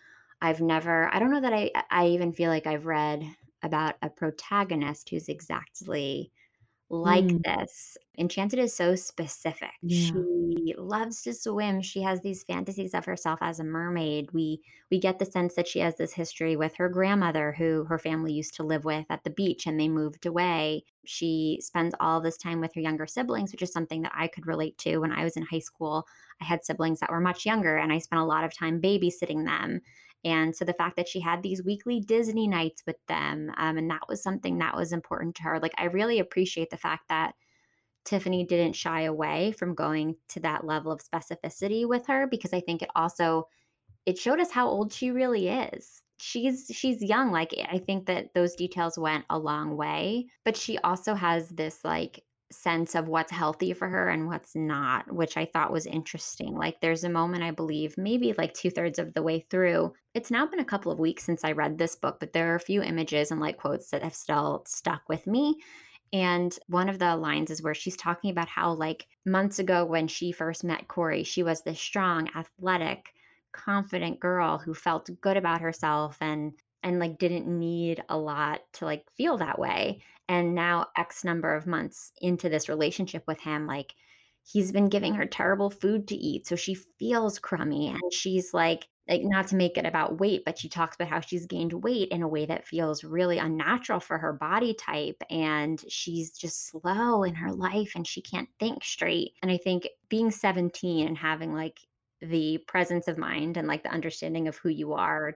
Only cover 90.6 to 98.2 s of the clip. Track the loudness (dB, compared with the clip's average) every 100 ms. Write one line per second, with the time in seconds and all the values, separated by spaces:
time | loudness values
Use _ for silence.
90.6 | -6 -2 -2 -2 -2 -2 -2 -6 -4 -4
91.6 | -2 0 0 0 0 0 0 0 -2 -4
92.6 | -4 -2 0 -2 -2 0 2 2 2 0
93.6 | 2 0 0 -4 -2 -4 -2 -2 0 2
94.6 | 2 -2 -4 -4 -4 -6 -6 -2 0 0
95.6 | 0 -4 -6 -8 -4 -4 -6 -8 -8 -6
96.6 | -8 -6 -2 2 4 4 2 0 -4 -2
97.6 | 0 0 -2 -4 -6 -8